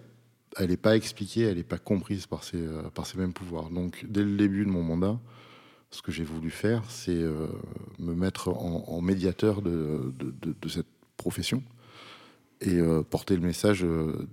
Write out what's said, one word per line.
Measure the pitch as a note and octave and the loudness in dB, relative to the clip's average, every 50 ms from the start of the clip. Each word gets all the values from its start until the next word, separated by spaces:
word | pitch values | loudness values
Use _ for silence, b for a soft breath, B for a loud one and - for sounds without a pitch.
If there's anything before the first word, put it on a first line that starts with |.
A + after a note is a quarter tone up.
| - - - - _ _ _ _ _ _ - | 0 -8 -20 -20 _ _ _ _ _ _ -4
elle | - F#2+ F2 | -2 2 2
est | F2+ - | 2 4
pas | - A2 A2 | 6 6 6
expliquée, | A2 G#2+ - - - G#2 F#2+ - A2+ | 6 6 2 -6 -6 -8 -4 0 2
elle | A#2 G#2+ F#2+ F2 | 2 2 2 0
est | E2 | -2
pas | - F2+ F2 | -4 -4 -6
comprise | - - G#2+ F#2+ - - G2+ F#2 F2+ | 0 0 0 0 2 -2 -4 -4 -4
par | - - D2+ - | -6 -8 -8 -8
ces, | - - | -6 -6
euh, | E2+ E2 D#2+ D#2+ D#2 D#2+ D#2+ - | -4 -4 -4 -4 -6 -8 -8 -8
par | - D#2+ | -8 -8
ces | - - F#2 | -6 -2 -2
mêmes | F#2 F2+ E2+ | -2 -2 -2
pouvoirs. | - F#2 F2 E2+ D#2+ D#2+ D#2+ | -4 -8 -8 -6 -6 -6 -4
Donc, | F2 F2 F2+ F2 - - - - | -4 -4 -4 -4 -4 -8 -10 -4
dès | G#2 G2+ G#2 | 0 0 2
le | G2+ G2+ G2+ | 2 4 4
début | G#2 G2+ G2 G2 G#2 | 4 4 4 4 2
de | G2+ | 2
mon | F#2+ F2 | 2 2
mandat, | E2+ D#2+ E2 E2+ F#2 G2 G#2+ A#2 B B B B B B B B B B B B B B | 2 0 2 2 2 2 0 -2 B B B B B B B B B B B B B B
ce | - - | -18 -14
que | - - E2 | -8 -8 -4
j'ai | E2 E2 | -4 -4
voulu | D2+ D#2+ D#2+ D#2+ E2 | -6 -6 -6 -6 -6
faire, | - - - G#2 A#2 A#2 A2 - | -6 -2 0 2 2 2 0 -4
c'est, | - - - F#2 | -10 -8 -2 -2
euh, | F2 E2 E2 D#2+ D2+ D2+ D#2+ D#2 - - - - - - - - - - | 0 2 2 0 0 -2 -4 -4 -6 -8 -10 -10 -10 -12 -12 -14 -12 -8
me | F2 E2+ E2+ | -6 -4 -2
mettre | E2+ F#2 F#2+ - - - - | 0 0 0 0 -2 -2 -2
en, | F2+ - G2+ F2 E2+ E2 - - | -2 -2 -2 -4 -4 -4 -4 -4
en | D#2+ E2+ | -4 -2
médiateur | E2+ F#2 G2 F#2+ F2 F#2 F2+ - - G#2+ G2+ G2+ | 2 2 2 4 4 0 2 4 2 2 2 2
de, | G2+ F2 E2+ E2 D#2 D2+ D2+ D2 B1+ C2 C2 C2 | 0 0 0 0 0 0 -2 -2 -2 -4 -6 -6
de, | C#2+ B1+ C2 C2 | -8 -8 -8 -6
de, | D2+ D#2+ D2 - | -6 -6 -6 -4
de | - D#2+ | -6 -6
cette | - F2 D#2+ _ _ _ _ _ _ - - | -4 -6 -6 _ _ _ _ _ _ -6 -6
profession | F2 E2+ - F2+ - A2 B2+ C3+ - - B B B B B B B B B B B B B B B _ - | -4 -4 -2 -2 -2 -2 -2 -4 -6 -18 B B B B B B B B B B B B B B B _ -4
et, | - F#2+ F2+ F2 | 0 2 4 6
euh, | E2+ E2 D#2+ D#2+ D2+ | 6 6 4 4 2
porter | - - D#2+ - - G2 | 2 -2 -4 2 2 2
le | F2 | 2
message, | E2+ F2+ E2 - - G#2 G#2 F2+ F2+ | 4 0 0 4 4 4 4 4 4
euh, | E2+ E2 D#2+ D#2 D#2 - - C#2+ - | 2 2 2 0 0 -2 -4 -6 -8